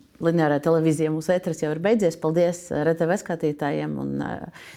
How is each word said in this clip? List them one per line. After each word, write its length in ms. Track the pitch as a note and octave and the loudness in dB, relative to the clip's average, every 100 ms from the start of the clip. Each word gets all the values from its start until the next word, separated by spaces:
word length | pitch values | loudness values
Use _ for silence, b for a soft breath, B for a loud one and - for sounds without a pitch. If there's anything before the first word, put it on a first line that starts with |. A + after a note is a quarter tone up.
| _ - | _ -2
lineārā 400 | E3 E3+ D3+ C#3+ | 0 2 2 2
televīzija 480 | E3 E3 D#3+ D#3 D#3 | 2 4 4 2 0
mūsu 240 | D#3 D#3 | -2 0
ēteris 300 | F3+ F3+ D#3+ | 0 0 -4
jau 80 | D3+ | -4
ir 80 | D#3+ | 0
beidzies. 400 | G3 A#3 F3 E3 | 2 2 2 0
Paldies, 480 | D#3 E3 F3 F3 - | 0 2 2 0 -6
ā, 140 | D3 | -2
R 80 | D3+ | 0
T 120 | E3 E3 | 2 0
V 100 | G3+ | 0
skatītājiem 800 | - E3 D#3 D3 C#3+ D3+ D3+ C#3+ | -2 -2 -2 -2 -4 -2 -4 -6
un, 200 | C#3 C#3 | -4 -4
ā, 340 | D3 - - B B | -6 -8 -12 B B